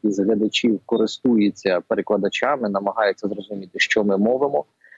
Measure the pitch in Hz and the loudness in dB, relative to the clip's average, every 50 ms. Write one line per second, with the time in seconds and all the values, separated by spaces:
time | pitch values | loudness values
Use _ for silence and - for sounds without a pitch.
0 | - 107 95 98 95 104 113 104 107 104 - - - 120 107 95 _ - 117 104 | -2 -2 0 0 0 0 2 2 0 0 0 0 2 2 0 0 _ -2 0 0
1 | 110 110 - - - 127 117 107 104 101 - - - 98 92 87 - - 113 101 | 0 0 -2 -2 0 2 4 4 2 2 0 -2 -2 0 0 0 0 -2 -2 -2
2 | 92 - 107 101 101 95 - - - 131 147 135 117 101 98 98 101 101 - 113 | 0 0 0 0 0 0 -2 0 -2 0 -2 -2 -2 -2 -4 -2 -2 -2 -2 0
3 | 107 101 95 - 107 98 104 104 98 - 104 98 95 87 - 87 - - - 110 | 0 0 0 -2 -4 -6 -6 -8 -10 -12 -12 -12 -12 -10 -4 -4 -2 0 0 0
4 | 104 104 95 98 104 113 127 131 143 139 143 147 - _ _ _ _ - - | 2 2 2 2 2 2 2 0 0 0 -2 -2 -4 _ _ _ _ -20 -20